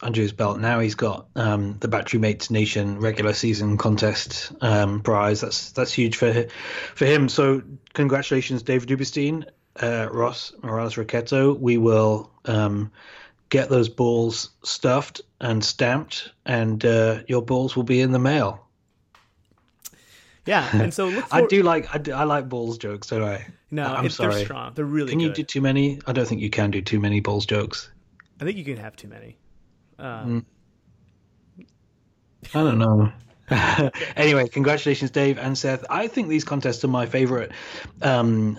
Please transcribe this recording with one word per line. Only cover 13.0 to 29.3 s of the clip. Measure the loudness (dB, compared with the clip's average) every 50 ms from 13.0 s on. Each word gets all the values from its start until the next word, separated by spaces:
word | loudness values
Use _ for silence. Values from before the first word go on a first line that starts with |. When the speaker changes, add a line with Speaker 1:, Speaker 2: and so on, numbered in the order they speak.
| -20 -20 -20 -20 -20 -20 _ _ _ _
Speaker 1:
get | 2 2 2 4
those | 4 4 4 2
balls | 0 0 2 2 2 2 2 0 -2 -4 -8 -12 _ _ -8
stuffed | -8 -4 0 2 2 2 2 0 -4 -10 -18 -18 _ _ -8
and | -4 -2 -2 0 0
stamped, | -2 -2 0 0 2 2 0 -2 -6 -10 -12 -12 -14 -18 _ _
and, | -2 -2 0 0 0 0 2 2
uh, | 4 4 4 4 2 2 -2 -2 -2
your | -2 -2
balls | 0 0 0 0 0 0 -2
will | -2 0
be | 2 2 2
in | 4 4
the | 2 2
mail. | 2 2 2 2 0 -2 -4 -8 -14 _ _ _ _ _ _ _ _ _ _ _ _ _ _ _ _ _ _ _ _ _ _ _ -20 -20 -20 _ _ _ -20 -20 _ _ _ _ _ 0
Speaker 2:
Yeah, | 2 2 2 2
and | 2 2 2 2 0
so | -2 -2 -2
look | -2 -4 -4 0
Speaker 1:
<laughs> |
I | 2 4
Speaker 2:
for | 4 6
Speaker 1:
do | 6 6
like, | 6 4 2 2 -2 -4 -6
I | -6
do, | -6 -4
I | -2 -2 0
like | 2 0 0 -2 -4
balls | -6 -6 -4 -6 -6 -6
jokes, | -8 -8 -8 -10 -8 -4
don't | -4 -2
I? | -2 -2 -4 -6 -10 -14 -20 _ _ _
Speaker 2:
No, | -6 -6 -4
Speaker 1:
I'm | -4 -2 -2 -2
Speaker 2:
it, | -2 -2
they're | -2 0 0
Speaker 1:
sorry. | 0 0 -2
Speaker 2:
strong. | -4 -6 -10 -10 -10 -6
They're | -6 -4
really | -2 -2 -2 0 0
Speaker 1:
Can | 0 0
you | 0 0
Speaker 2:
good. | -2
Speaker 1:
do | -4 -6
too | -4 -2 0
many? | 2 2 4 4 2 2 0 -4 -6
I | -4
don't | -2 -2 0
think | 0 -2 -4
you | -2 -2
can | 0 0 0 0
do | 0 -2
too | -2 -2 0 0
many | 2 2 0 0
balls | 0 0 -2 -2 -2
jokes. | -2 -2 -2 -2 -4 -8 -10 -12 -14 -20 -20 _ _ _ -20 _ _ _ -8
Speaker 2:
I | -6
think | -6 -6
you | -6 -8
can | -10 -10 -10
have | -12 -16 -16
too | -18 -20 -20
many. | -20 -20 -20 -20